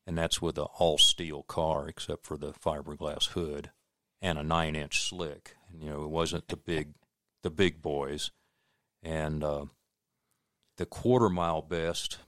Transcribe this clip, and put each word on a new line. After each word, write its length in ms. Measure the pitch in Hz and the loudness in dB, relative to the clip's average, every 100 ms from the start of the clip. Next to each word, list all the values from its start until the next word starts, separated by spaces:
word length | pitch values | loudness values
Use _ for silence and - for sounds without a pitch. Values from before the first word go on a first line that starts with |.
| - | -4
and 120 | 82 | 0
that's 240 | 82 - | 0 0
with 160 | 85 76 | -2 -2
an 100 | 73 - | -6 4
all-steel 680 | 85 76 - - 82 71 | 4 8 6 6 -2 -8
car 440 | - - 80 78 73 | -6 0 0 0 -2
except 360 | - - 82 - | -8 -8 -8 -8
for 120 | 73 | -8
the 160 | 73 | -8
fiberglass 760 | - 82 76 71 73 76 76 - | -4 -2 -2 -6 -6 -6 -2 -2
hood 420 | 92 80 71 71 _ _ _ _ _ | 0 -4 -6 -10 _ _ _ _ _
and 160 | 92 78 | -2 0
a 60 | |
nine-inch 580 | 76 82 80 76 71 - | 2 2 2 -2 -2 -2
slick. 540 | - 90 80 - - - - | -2 -4 -6 -8 -16 -20 -20
And, 100 | 82 | -12
you 60 | 76 | -8
know, 140 | 73 | -6
it 60 | 76 | -2
wasn't 380 | 80 82 82 - | 0 0 -2 -6
the 100 | 82 | -8
big, 360 | - 80 76 - _ _ _ _ | -2 -4 -4 -10 _ _ _ _
the 80 | - | -4
big 320 | 80 92 80 | 2 2 2
boys. 500 | 80 71 69 76 - - _ _ _ _ _ _ | -2 -2 -2 -4 -6 -10 _ _ _ _ _ _
And, 400 | 82 80 76 76 | -6 -2 -2 -2
uh, 220 | 76 73 71 - _ _ _ _ _ _ _ _ _ - | -2 -2 -6 -14 _ _ _ _ _ _ _ _ _ -10
the 80 | 87 | -10
quarter 440 | - 117 127 110 | 0 4 6 6
mile 320 | 87 85 80 | 4 2 0
best, 560 | 78 85 82 82 - - | -2 -2 0 -2 -6 -10